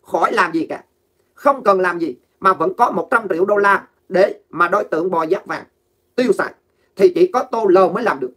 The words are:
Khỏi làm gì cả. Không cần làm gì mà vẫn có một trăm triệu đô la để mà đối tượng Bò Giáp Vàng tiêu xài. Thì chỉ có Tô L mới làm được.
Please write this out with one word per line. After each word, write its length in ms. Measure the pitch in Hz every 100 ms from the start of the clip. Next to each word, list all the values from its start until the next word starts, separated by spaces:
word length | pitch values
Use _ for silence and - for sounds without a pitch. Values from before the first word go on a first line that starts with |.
Khỏi 300 | _ 170 -
làm 200 | 208 175
gì 140 | 165 -
cả. 180 | 143 _ _ _ _ _
Không 280 | _ 285 269
cần 180 | 214 190
làm 180 | 185 170
gì 180 | 160 123 _ _
mà 120 | 190
vẫn 220 | 190 160
có 160 | 190 247
một 180 | 208 160
trăm 180 | 233 208
triệu 160 | 160
đô 120 | 196 202
la 300 | 202 190 - _ _
để 320 | 185 202 - _
mà 180 | 156 175
đối 160 | 202
tượng 260 | - 160 180
Bò 160 | 170 160
Giáp 200 | 196 -
Vàng 180 | 156 - _ _ _ _
tiêu 180 | - 247
xài. 220 | 185 117 - _ _ _ -
Thì 160 | 190
chỉ 120 | 165 180
có 160 | 254
Tô 240 | 277 233 214
L 120 | 185 180
mới 100 | 202
làm 180 | 214 135
được. 120 | 127